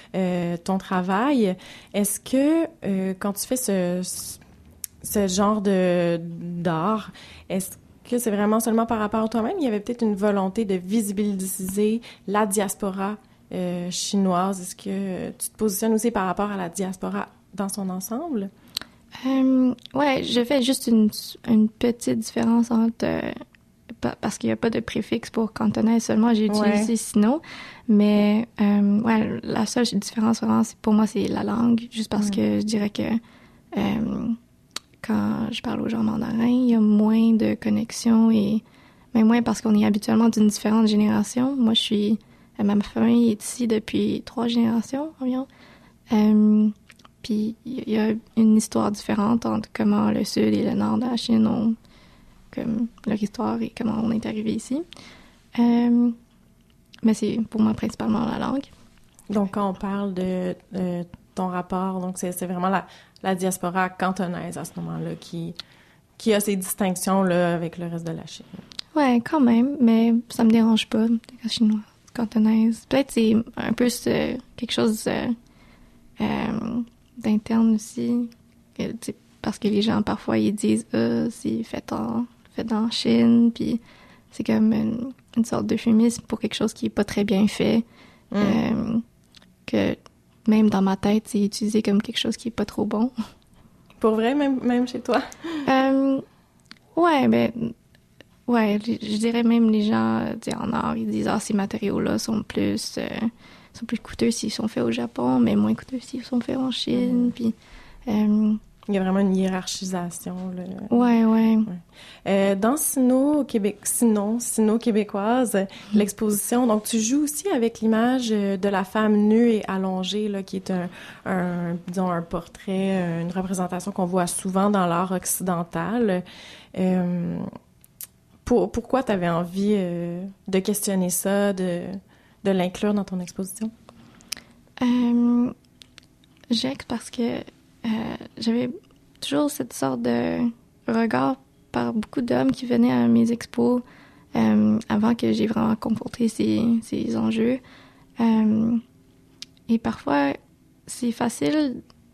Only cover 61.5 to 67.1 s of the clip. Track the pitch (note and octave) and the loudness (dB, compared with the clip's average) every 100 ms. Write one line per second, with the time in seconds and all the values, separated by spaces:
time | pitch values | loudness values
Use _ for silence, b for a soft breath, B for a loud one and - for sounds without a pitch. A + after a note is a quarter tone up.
61.5 | F3+ F3+ F#3 F#3+ F#3+ F3+ F#3 F#3 F3+ F3 | -4 -4 -4 -4 -4 -6 -6 -8 -6 -6
62.5 | F3+ F#3 F#3+ - B B _ F#3+ F#3 F#3 | -2 0 -2 -4 B B _ -4 -2 -2
63.5 | F#3 F3 F3+ F#3 F#3 F#3 F#3+ F3 F3 E3 | -2 -4 -2 -2 -2 -4 -2 -4 -6 -8
64.5 | E3 D#3+ - E3 E3 E3 E3 - E3+ E3 | -10 -10 -10 -8 -6 -8 -8 -10 -10 -10
65.5 | - B B B B _ - A3+ G#3 G#3 | -12 B B B B _ -4 0 2 2
66.5 | G3 F#3 - G3 F3+ - | -2 -4 -2 -2 0 0